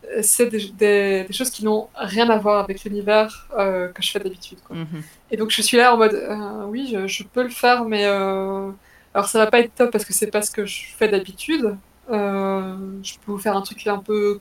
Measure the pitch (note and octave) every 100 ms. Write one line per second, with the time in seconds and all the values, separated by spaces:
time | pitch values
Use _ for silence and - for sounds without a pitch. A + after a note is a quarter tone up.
0 | - A3 G#3+ - A#3+ G#3+ G3 F#3 G#3 G3+
1 | G3 G3 F#3+ G3 B3+ - G#3+ G#3+ - -
2 | G3 G3+ A#3 A3 G#3 G#3 G3 G3 G#3 G3+
3 | G3+ G#3+ G#3+ - - A#3+ G3 F#3 F3+ F3+
4 | - G3+ F#3+ F#3 - F#3 _ E3 D#3+ D#3+
5 | D#3+ _ _ A3 A3 - A3 A#3+ B3 A#3
6 | A3 G#3 - G#3+ G#3 G#3+ G3+ A3+ C#4 G#3
7 | F#3+ - - B3 B3 A#3+ B3 B3 A3+ G#3+
8 | G3+ G3+ G3 F#3+ F#3+ G3 G3 G3 _ _
9 | _ G3+ G3+ A3+ A3 A#3 A#3 - A#3+ A3
10 | - F#3+ G#3 G#3 G#3 - G3+ - - -
11 | G#3+ G3 F#3+ - - D#4+ A3+ G3 _ _
12 | - G#3+ G3+ G3 G3 F#3+ F#3+ F#3+ F#3+ G3
13 | F#3+ - - G3+ G#3+ G3 G3 - G#3+ G3+
14 | G3 G#3+ G#3 G3+